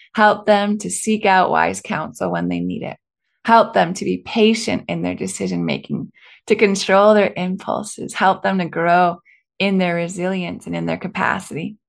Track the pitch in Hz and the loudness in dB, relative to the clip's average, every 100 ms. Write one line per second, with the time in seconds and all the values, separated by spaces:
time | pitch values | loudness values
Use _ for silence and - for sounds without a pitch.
0 | _ - 208 202 208 208 202 208 180 - | _ 2 4 4 2 2 2 -2 -4 -4
1 | - 214 202 185 - 160 170 190 - 185 | -2 0 4 4 4 2 0 -2 -6 -6
2 | 156 - 175 - 87 87 87 90 - - | -8 -6 -4 -2 -2 -4 -4 -6 -10 -12
3 | _ _ _ _ - 226 214 196 170 180 | _ _ _ _ 4 4 4 2 0 -2
4 | 190 180 - 233 214 226 - - - 170 | -4 -4 -4 2 4 4 -2 -4 -4 -4
5 | 165 - 190 - 190 180 - 139 - 147 | -4 -4 -8 -6 -4 -2 -2 -4 -6 -8
6 | - _ - _ - 214 214 196 - 196 | -8 _ -20 _ -2 2 2 0 2 4
7 | 208 214 196 - 180 185 - - 214 - | 6 6 2 -2 -6 -6 -4 -6 -6 -12
8 | - - 190 185 196 190 170 160 170 175 | -10 0 2 2 0 -2 -2 -2 2 4
9 | 175 175 _ _ _ - 196 190 180 170 | 2 -2 _ _ _ -4 0 0 0 -2
10 | 170 180 180 190 175 - - 170 170 165 | -4 -4 -4 -4 -6 -10 -8 -6 -4 -6
11 | 185 196 - 190 - 139 190 214 | -6 -4 -2 -2 -6 -10 -10 -12